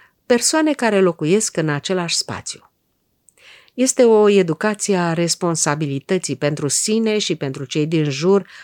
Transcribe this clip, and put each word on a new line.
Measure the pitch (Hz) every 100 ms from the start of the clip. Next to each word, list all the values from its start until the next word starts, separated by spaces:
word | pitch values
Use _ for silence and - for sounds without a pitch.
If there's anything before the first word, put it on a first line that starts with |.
| _ _ -
persoane | 240 - 311 311
care | 285 233 202
locuiesc | 185 165 151 202 208 -
în | 156
același | 143 - 185 170 -
spațiu. | - 98 - - _ _ _ _ _ _ _ _ - - _
Este | - 262 -
o | 233 214 208
educație | 202 170 156 214 208 - 190
a | 170
responsabilității | 165 170 - 175 160 160 147 151 135 - 190 - 175
pentru | 147 151 147
sine | - - 220 220 214
și | - 160
pentru | 139 135
cei | 135 156 151
din | 165 147
jur, | 135 175 202 190 -